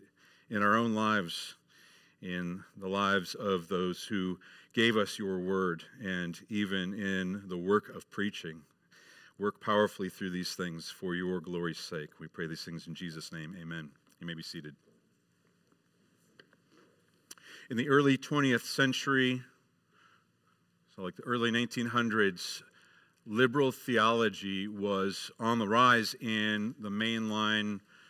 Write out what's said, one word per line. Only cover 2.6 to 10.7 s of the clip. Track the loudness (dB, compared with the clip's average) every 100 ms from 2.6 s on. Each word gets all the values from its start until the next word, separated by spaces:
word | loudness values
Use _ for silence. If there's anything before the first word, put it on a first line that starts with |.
| -12 -10
the | -4
lives | 0 2 2 0
of | -4 0 0 0
those | -2 -2 -4
who | -6 -4 -4 -6 -12 -20 -4
gave | 2 4 4
us | 2 -2
your | -4 -2
word, | 0 0 0 -2 -8 -10
and | -6 -4 -4 -8 -6
even | -2 0 -2 -4
in | -4 -2 -2 -2 -4 -6
the | -2
work | 4 4 2
of | -14 -10
preaching. | -4 -4 -4 -10 -12 -18 _ _ -20 -20 -20 -18 -4
Work | -4 -2
powerfully | 2 4 4 0 -8
through | -6 -6
these | -4 -4
things | -6 -6